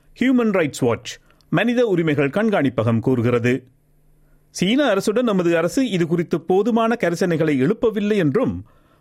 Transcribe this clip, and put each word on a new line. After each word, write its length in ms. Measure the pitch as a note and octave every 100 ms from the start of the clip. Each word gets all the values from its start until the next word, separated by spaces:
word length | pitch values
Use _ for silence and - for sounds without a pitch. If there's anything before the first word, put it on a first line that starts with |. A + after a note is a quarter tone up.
| _ -
ஹியூமன் 340 | B3 B3 A3
ரைட்ஸ் 280 | F#3+ D3+ -
வாட்ச், 340 | B2 A2 - - _ _ -
மனித 360 | E3+ A3+ A#3+ A#3
உரிமைகள் 440 | F3 D#3+ D3 C#3
கண்காணிப்பகம் 720 | G3 A3 G3 C3+ A#2 A2 A2+
கூறுகிறது. 680 | C3 B2+ A#2 A#2+ A#2+ B2+ - _ _ _ _ _ _ _ _
சீன 440 | - F#3 C4 C#4
அரசுடன் 300 | G3 A3 G#3
நமது 340 | A#3+ F#3 E3+ E3+
அரசு 320 | E3+ C#4 B3+
இது 180 | F#3 E3
குறித்து 320 | E3+ E3+ E3+
போதுமான 540 | - F#3+ G#3+ A#3 A3+ A#3
கரிசனைகளை 600 | F3 E3+ F#3 D#3 D#3 C3+
எழுப்பவில்லை 560 | C3+ A3 A#3 G#3 G#3 G#3+
என்றும், 500 | D3+ B2+ A#3+ F2+ - _ _ _